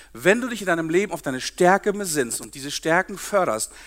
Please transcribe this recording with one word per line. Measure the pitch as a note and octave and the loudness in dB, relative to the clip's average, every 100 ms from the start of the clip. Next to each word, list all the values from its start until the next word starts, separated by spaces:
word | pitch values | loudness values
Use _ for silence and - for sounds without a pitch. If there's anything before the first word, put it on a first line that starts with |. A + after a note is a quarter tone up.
| - | -20
Wenn | A2+ D3 A#3 | 0 4 4
du | B3 | 2
dich | A3+ | -4
in | F#3 | -2
deinem | E3+ D#3+ | -2 2
Leben | F3 G3+ | 0 0
auf | D#3+ | -4
deine | D3 B2+ | -6 -6
Stärke | - - F3+ G3 G#3+ | -6 2 4 4 2
besinnst | G3+ F#3+ D3+ A#2 G#2+ | -4 -2 -2 -2 -4
und | G#2 C3+ | -10 -12
diese | C#3 | -10
Stärken | - D#3+ E3+ F#3 F#3+ | -6 0 0 0 -8
förderst, | - G3+ D#3+ A2 - - | -2 0 2 0 -4 -10